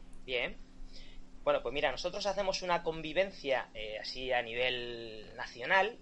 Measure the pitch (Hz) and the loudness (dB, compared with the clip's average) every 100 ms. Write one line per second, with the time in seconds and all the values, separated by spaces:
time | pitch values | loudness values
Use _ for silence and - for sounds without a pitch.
0 | - - - 123 151 - - - - - | -10 -10 -2 0 0 -4 -12 -10 -10 -8
1 | - - - - 143 139 120 143 151 165 | -10 -12 -12 -2 2 4 2 2 2 2
2 | 180 202 202 190 190 170 185 170 170 160 | -2 0 0 2 0 0 2 2 2 -2
3 | 156 175 196 - 135 123 - 110 107 107 | 0 2 2 0 0 0 0 -6 -6 -6
4 | 101 127 131 123 117 120 127 123 120 117 | -6 -4 2 2 2 2 2 2 -2 -6
5 | 113 110 101 117 120 117 135 190 202 247 | -8 -10 -12 -10 -10 -6 4 6 6 0